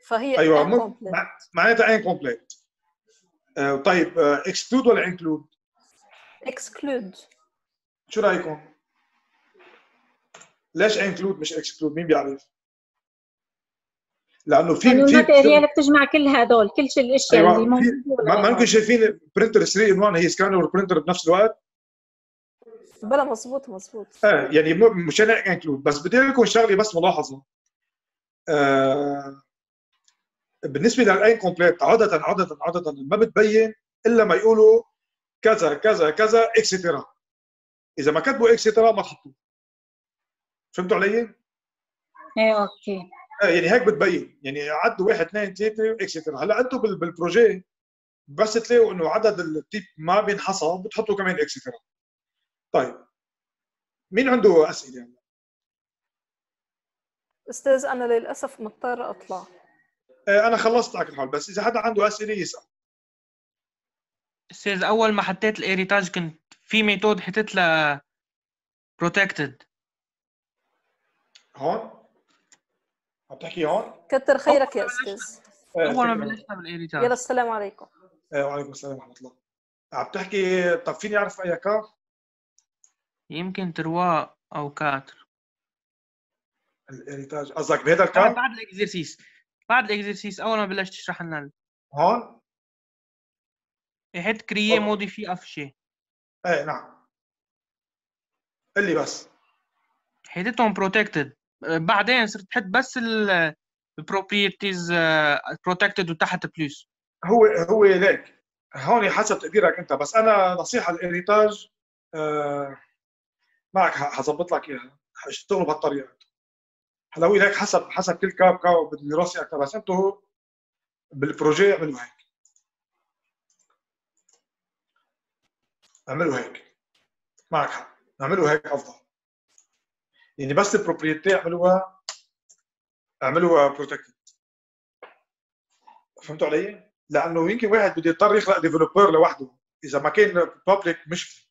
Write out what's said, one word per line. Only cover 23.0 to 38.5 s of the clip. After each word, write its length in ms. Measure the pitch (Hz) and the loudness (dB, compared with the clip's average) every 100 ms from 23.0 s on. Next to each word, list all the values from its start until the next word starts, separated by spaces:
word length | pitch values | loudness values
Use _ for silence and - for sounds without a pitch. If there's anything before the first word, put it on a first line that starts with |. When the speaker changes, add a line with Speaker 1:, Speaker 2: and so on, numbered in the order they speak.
Speaker 1:
بلا، 220 | 208 285 | -2 0
مزبوط، 440 | 277 226 247 269 269 | 0 -4 -6 -10 -10
مزبوط. 560 | 190 - 226 202 _ | -18 -16 -18 -18 _
Speaker 2:
آه، 240 | 208 - 135 | 2 2 4
يعني 220 | 151 156 | 2 2
مو-، 320 | 165 226 190 165 | 6 6 6 -2
مش 120 | 139 | 2
أنا 260 | 214 220 196 | 4 2 0
انكلود، 360 | 175 160 135 | -4 -4 -2
بس 160 | 143 143 | -2 -2
بدي 200 | 180 247 | 0 2
أقول 120 | 269 | 4
لكم 140 | 262 | 4
شغلة، 320 | 220 226 226 196 | 4 4 4 2
بس 200 | 214 170 | 0 0
ملاحظة. 460 | 170 156 143 135 _ _ _ _ _ _ _ _ _ _ - | 0 0 -6 -12 _ _ _ _ _ _ _ _ _ _ -4
آه، 920 | 151 143 135 135 143 143 139 139 139 _ _ _ _ _ _ _ _ _ _ _ _ | 0 2 2 2 0 -2 -6 -10 -18 _ _ _ _ _ _ _ _ _ _ _ _
بالنسبة 400 | 156 135 202 233 | -8 0 0 2
للانكومبليت 800 | 214 190 214 226 185 175 175 170 | 2 4 4 2 0 2 2 2
عادة، 400 | - 226 214 160 | 2 4 4 0
عادة، 360 | 147 185 180 151 | -2 -2 -4 -4
عادة 320 | 160 170 151 | -6 -6 -8
ما 240 | 139 135 208 | -10 -4 0
بتبين 580 | 220 - 214 214 220 - _ _ 226 | 0 2 4 4 2 -4 _ _ 2
إلا 180 | 233 | 2
ما 100 | 214 | 4
يقولوا 480 | 208 220 220 220 226 - _ _ _ _ _ | 2 4 6 6 6 2 _ _ _ _ _
كذا، 320 | 220 220 160 | 0 2 0
كذا، 360 | 143 214 190 156 | 0 0 2 0
كذا، 400 | 151 220 226 226 226 | 2 2 4 4 2
إكسترا. 460 | 214 190 170 143 - _ _ _ _ _ _ _ _ - | 0 -4 -2 -4 -6 _ _ _ _ _ _ _ _ -4
إذا 140 | 139 | -2
ما 80 | 156 | 0
كتبوا 320 | 262 269 233 | -2 2 4